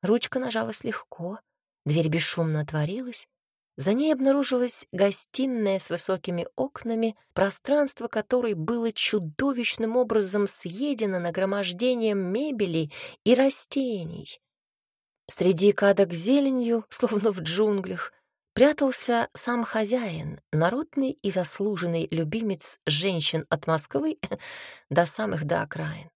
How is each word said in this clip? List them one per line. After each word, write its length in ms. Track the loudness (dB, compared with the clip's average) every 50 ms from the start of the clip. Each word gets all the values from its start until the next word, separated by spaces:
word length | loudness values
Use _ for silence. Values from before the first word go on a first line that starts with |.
| 4
Ручка 360 | 4 2 2 2 0 -4 -4
нажалась 460 | -4 -2 -2 -2 -4 -2 -4 -6 -4
легко, 560 | -4 -6 -6 -8 _ -14 -10 -8 -8 -8 -10 _ _ _ _ _ _ _ _ _
дверь 240 | 0 2 2 2 2
бесшумно 520 | 2 0 0 0 0 -2 0 0 0 -2
отворилась. 640 | -2 -2 -2 -2 -2 0 -2 -6 -6 -6 -6 -6 -6 _ _ _ _ _ _ _ _ _ _
За 160 | -4 0 0 2
ней 200 | 2 4 2 2
обнаружилась 760 | 4 4 4 4 4 4 2 2 0 0 0 -2 -4 -6 _
гостиная 880 | 0 2 2 2 2 0 -6 -4 -2 -2 0 0 0 0 0 0 0 0
с 120 | -2 -4
высокими 580 | -4 -4 -2 -2 -2 -2 _ -4 -4 -4 -4 -6 _
окнами, 600 | -4 -4 -4 _ -8 -6 -4 -2 0 0 0 -2 _ _ _ _
пространство 760 | 2 2 2 2 -4 _ 2 2 4 4 2 0 -6 -8 -4
которой 460 | -4 -4 -2 _ 0 2 2 0 -2
было 360 | -2 -2 -2 0 0 0 -2
чудовищным 1040 | -2 0 -2 0 0 0 0 -2 -4 _ 0 0 2 0 0 -2 -2 0 -2 0 2
образом 500 | 2 2 4 2 2 2 2 2 0 0
съедено 760 | 0 -2 -4 -6 -8 -6 -4 -2 -2 -2 0 -2 -2 0 0
нагромождением 1000 | -2 -2 -2 0 0 0 0 -2 -2 -4 -4 0 0 0 2 2 2 0 0 0
мебели 720 | 0 0 -2 -2 -2 -2 -2 -2 -2 0 0 0 -2 -2 -6 -14 -16 -16 -18 _ _
и 100 | 4 6
растений. 1040 | 6 6 4 2 0 -4 -4 -2 -2 -2 -2 -2 -4 -6 -8 -10 -12 -12 -14 -16 -20 _ _ _ _ _ _ _ _ _ _ _ _ _ _ _ _ _ -10
Среди 420 | -4 0 2 2 4 6 6 4 6
кадок 420 | 6 4 4 6 6 4 2 2
зеленью, 720 | -4 2 4 4 4 4 2 2 0 0 2 0 0 -2 _
словно 420 | -4 -2 -2 0 0 2 0 0
в 100 | 0 0
джунглях, 720 | -4 -4 0 2 2 2 2 0 -2 -4 -6 -8 -8 -10 _ _ _ _ _ _ _ _ _ 6
прятался 680 | 6 6 6 4 0 0 0 -2 -2 0 0 0 0 -2 _
сам 280 | -6 -4 -2 -2 -2 -2
хозяин, 800 | -2 -2 -2 0 0 0 -2 -2 -4 -6 -6 -6 -8 -10 -10 _ _ 0
народный 600 | 2 2 2 2 0 -6 -4 -2 -2 0 0 -2
и 180 | _ -4 -2
заслуженный 800 | -2 0 -2 -2 -4 -2 -2 -2 -2 -2 -2 -2 -2 -2 -2 -2
любимец 680 | -2 -2 -2 -2 -2 -2 -2 -2 -2 -2 -4 -8 -8 -6 _
женщин 600 | -2 -2 0 0 0 0 0 -2 0 -2 -2 -2 _
от 180 | -4 -4 0 0
Москвы 500 | 0 0 0 -2 -2 -2 -2 -2 -4 -4 -8 -8 -8 -10 -10 -16 -16
<laughs> 380 | -16 -16 -18 -20 -20 _ _
до 160 | 2 2 2
самых 380 | 2 0 -4 -4 -4 -4 -4 -4
до 180 | -2 -2 -2 -2
окраин. 480 | -4 -6 -8 -6 -6 -8 -10 -14 -18 _